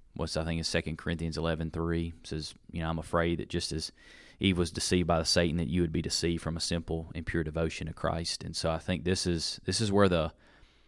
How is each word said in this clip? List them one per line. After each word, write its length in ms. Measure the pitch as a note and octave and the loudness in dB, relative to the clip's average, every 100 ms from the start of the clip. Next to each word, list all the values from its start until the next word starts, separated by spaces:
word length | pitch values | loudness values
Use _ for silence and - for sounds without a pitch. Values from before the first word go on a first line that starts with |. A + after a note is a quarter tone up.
| - - | -16 -8
what's, 220 | E2 D#2 | -4 -2
I 80 | D#2+ | 0
think, 140 | E2 | -2
in 40 | |
Second 340 | E2 E2+ D#2+ D#2+ | 0 0 -2 -4
Corinthians 400 | - E2 E2 D#2 | -4 -2 -2 -2
eleven 340 | E2 D#2+ E2 | 0 0 -2
three 420 | E2 E2 E2+ E2 E2 | -2 0 0 -2 -8
says, 300 | - D#2+ D2+ - - | -8 -8 -8 -14 -12
you 100 | F2 | -6
know, 80 | E2 | -4
"I'm 100 | E2 | -4
afraid 400 | - F2 E2+ E2+ | 0 2 2 0
that 100 | - | -2
just 220 | F2 - | -4 -2
as 200 | D#2+ - - - - - - | -4 -6 -12 -20 -20 -20 0
Eve 180 | G2 F2 | 2 4
was 140 | E2 | 2
deceived 360 | - - F#2 E2 | -2 2 4 4
by 120 | E2 | 2
the 60 | E2 | 4
Satan, 320 | F2+ F2 E2+ | 2 4 2
that 100 | C#2 | 2
you 140 | F2 | 2
would 100 | E2+ | 2
be 100 | E2+ | 0
deceived 400 | E2 - E2+ E2+ | 0 0 0 0
from 160 | D#2+ E2 | -2 -4
a 20 | |
simple 520 | - E2+ E2 E2 D#2+ E2+ | -2 -2 -2 -4 -4 -8
and 100 | E2 | -4
pure 180 | E2+ | -2
devotion 440 | D#2 D#2+ E2 - D#2+ | -2 0 -2 -2 -8
to 60 | |
Christ." 500 | - D#2+ E2 E2+ - | -4 -2 -2 -4 -6
And 120 | E2+ D#2+ | -6 -2
so 160 | E2 | 0
I 60 | D#2+ | 0
think 260 | - E2+ | 0 0
this 240 | F2 F#2+ F2+ | 2 2 2
is, 320 | E2+ - - - | 0 -2 -4 -2
this 160 | F#2 | 0
is 100 | G#2+ | 2
where 180 | G2 G2 | 6 6
the, 220 | E2+ D#2 - - - - _ | 6 2 -4 -20 -20 -20 _